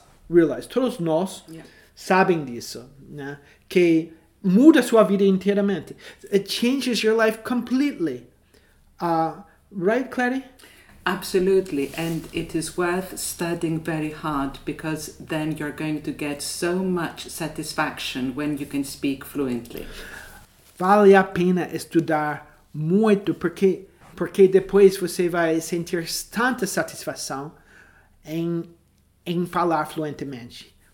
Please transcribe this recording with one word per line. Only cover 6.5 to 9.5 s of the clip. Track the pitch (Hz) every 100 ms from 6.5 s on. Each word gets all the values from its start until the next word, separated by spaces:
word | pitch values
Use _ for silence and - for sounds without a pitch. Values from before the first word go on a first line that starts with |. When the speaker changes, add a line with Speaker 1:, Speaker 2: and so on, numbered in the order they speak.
| - 240 277 254 220
Speaker 1:
your | 220 226
life | 220 220
completely. | - 247 240 262 285 - 160 123 - _ _ _ _ _ _ -
Uh, | 175 165 160 156 -